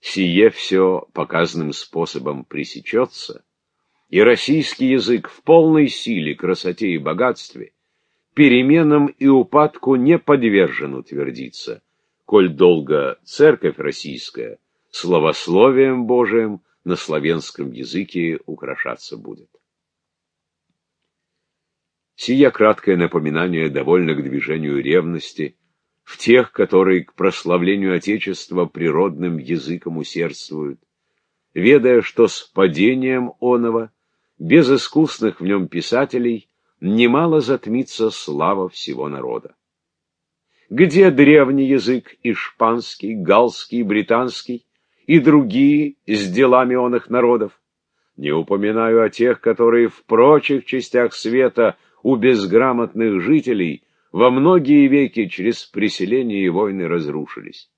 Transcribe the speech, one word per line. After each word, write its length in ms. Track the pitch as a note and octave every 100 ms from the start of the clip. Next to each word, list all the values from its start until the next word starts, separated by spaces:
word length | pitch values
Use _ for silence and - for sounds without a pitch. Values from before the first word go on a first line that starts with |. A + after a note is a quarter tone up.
Сие 500 | - - F2+ F2 A2
всё 560 | - - F#2+ F#2 F#2 -
показным 600 | - - E2 E2+ E2+ D2+
способом 720 | D2 - E2 E2 D2 C2+ C#2+
пресечётся, 1000 | B1 C#2+ D2 C#2+ - A2+ B2+ - - - _ _ _ _ _ _ _
и 100 | F2+
российский 680 | A2 A#2+ - D#3 C#3+ - C3
язык 380 | C3 G2+ A#2+ -
в 140 | -
полной 460 | - E3 D#3+ D#3 C#3
силе, 460 | - - A2 D2+
красоте 540 | C#2+ F2+ F2+ F#2 F2+ G#2+
и 80 | E2
богатстве 760 | D2 E2 B2+ A#2 - - - _ _ _ _ _ _
переменам 720 | - D3 B2 B2+ D#3+ D#3 D3 C#3+
и 200 | - C3+
упадку 680 | C3+ A#2+ D3 D3+ - C3 C3
не 220 | B2+ E3
подвержен 760 | - C#3+ A#2 G2 F2 - D2
утвердиться, 880 | C2+ - C#2+ C#2 B1 B1+ - - - _ _ _ _
коль 240 | - G#2 F#2
долго 680 | D2 F2+ E2 C#2+ D2+ C2+ -
церковь 540 | _ - D3 C3+ F2 C#2+
российская 800 | D2 C#2 D2+ B1+ - - A1+ G#1+ _ _ _
славословием 1160 | - E2+ F2 D#2 D2+ - F2+ B2 C3 C3+ B2+ A#2
Божиим 540 | B2 A2+ A2+ A2 G2+ _ _
на 120 | F2 F2
славянском 760 | - D#2 D2 E2 - - C#2
языке 680 | A#1+ B1+ F2 G2 F2+ E2 D#2+ -
украшаться 680 | D2+ C2+ C2+ B1+ A#1+ - A#1
будет. 320 | G#1 G1+ _ _ _ _ _ _ _ _ _ _ _ _ _ _ _ _ _ _ _ _ _ _ _ _ _ _ _
Сия 360 | _ - C3 C#3
краткое 460 | - G#2+ G#2 - F2+
напоминание 720 | E2+ E2+ D2+ D#2 F2+ E2 D#2+
довольно 460 | C#2 C2+ F2+ E2
к 80 | D2
движению 580 | C2+ C#2 C#2 D#2+ D2+ C#2+
ревности 720 | C2+ F2 E2 E2+ - - D2+ _ _ _ _ _
в 140 | _ -
тех, 340 | - B2 A#2+
которые 520 | - F#2+ F#2 F#2+ F#2
к 100 | -
прославлению 840 | _ F#2 - E2 F2+ F2 G2+ F#2+ F2+
Отечества 680 | G2+ G#2 G2+ F2+ - F2+ E2+
природным 720 | - E2 D#2 F#2+ D2+ F2+ E2
языком 600 | C2 E2 C2+ E2+ - D#2+
усердствуют, 800 | C#2+ D#2+ E2+ C#2 - D#2 D2 C2+ _ _ _ _ _ _ _
ведая, 500 | - G2 C#3+ B2 B2
что 260 | - - A2
с 140 | -
падением 880 | - - F#2+ D#2 G#2 C3 C3 C3 B2 -
оного, 500 | B2 B2 A#2 A2+ A2+ _ _ _ _ _
без 320 | E3 E3+ C3
искусных 720 | C3+ - D3+ D#3 - A2 -
в 40 |
нём 240 | F2+ G2+ F2
писателей, 800 | E2+ - A#2+ C#3 B2+ A#2+ A#2 _ _ _ _
немало 600 | F2+ A2 A#2+ C3+ E3 D#3
затмится 720 | A#2 C3 A2+ A#2+ C3 - A2
слава 580 | - - D2 D#2+ G2 F#2
всего 400 | - - B1+ C#2+
народа. 460 | C#2+ B1+ A#1 - _ _ _ _ _ _ _ _ _ _ _ _
Где 420 | A#2 F3+ D#3 F#3+
древний 560 | C3+ C#3+ D3+ C3 C#3 C3+
язык — 480 | C3+ G#2 B2 - -
испанский, 880 | B2 G2+ - _ A2+ A#2 A2 - G2
галлский, 680 | A2 E2+ G2+ A#2+ - - A#2+
британский 840 | G#2+ G#2 G2+ A#2 B2+ - - A#2+ _ _ _ _ -
и 140 | D#3+
другие 720 | C3 D3 B2 A2 C#3 D3 D3 C#3 -
с 220 | G#2 G2
делами 460 | F#2 C3 B2 B2
оных 340 | B2+ B2 A#2+ -
народов? 520 | A#2+ A#2+ A#2+ G#2 _ _ _ _ _ _ -
Не 160 | C#2+
упоминаю 720 | D2+ D#2+ G2+ G#2 A2 A2+ A2+
о 60 | A2
тех, 320 | - A#2+ A#2
которые 480 | A#2 A2 A#2 A#2 A#2
в 140 | -
прочих 600 | _ A2+ C3 D3+ - C#3
частях 500 | - C3 A#2 B2+ A#2+
света 600 | - A2+ B2 B2+ A#2 A2+ - _ _
у 140 | A2+ C3
безграмотных 1080 | B2 A#2+ G2 G#2+ C3 A#2+ A2+ G#2 A2+ G2
жителей 600 | F2+ D#3 C3 A2 E2+ C#2+ _ _ _
во 200 | A#2 B2
многие 580 | B2+ D3+ F#3 C#3 D3 C#3
веки 380 | C#3+ C3+ A2+ G2
через 380 | - F#2+ A2+
преселение 800 | - G2+ G#2 - F#2+ B2 B2 G2+
и 40 | F#2+
войны 400 | F2 G#2 G2 E2+
разрушились. 840 | E2+ D2+ D2+ D2 A#1 G1+ G1+ _